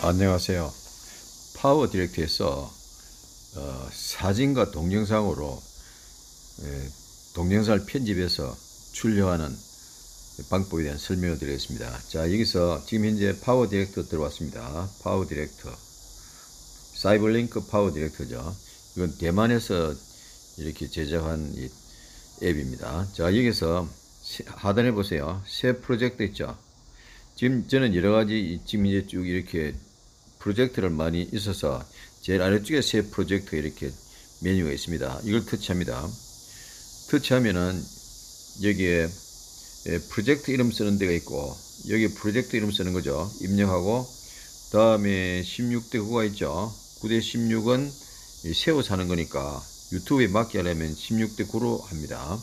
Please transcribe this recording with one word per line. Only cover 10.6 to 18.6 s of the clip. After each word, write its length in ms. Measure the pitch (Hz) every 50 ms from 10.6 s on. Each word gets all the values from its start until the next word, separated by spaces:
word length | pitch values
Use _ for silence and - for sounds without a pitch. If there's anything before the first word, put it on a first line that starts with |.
| 95 - 87 82
대한 160 | 80 71 73 73
설명을 400 | - - 95 90 90 87 80 69
드리겠습니다. 600 | 76 69 69 67 - - 64 58 - 60 62 58 - -
자, 200 | - 82 80 85
여기서 540 | 95 110 113 107 - 92 87 87 82 76 -
지금 220 | - 113 110 107
현재 340 | 107 107 104 101 98 95 -
파워 300 | - 123 123 127 120 101
디렉트 380 | 101 98 98 98 98 98 82 -
들어왔습니다. 800 | - 78 76 71 - - 82 69 62 113 117 90 71 82 92 98 - -
파워 260 | - 95 95 98 92
디렉트. 440 | 78 80 73 76 73 - - - - 58 - - - - - - - - - - - - - - - - - - - - - - - -
사이버링크 680 | - - 95 107 107 104 110 113 117 120 120 - 113 - -
파워 220 | - 104 101 95 76
디렉트죠. 600 | 76 78 76 - - 71 60 60 60 65 82 95 95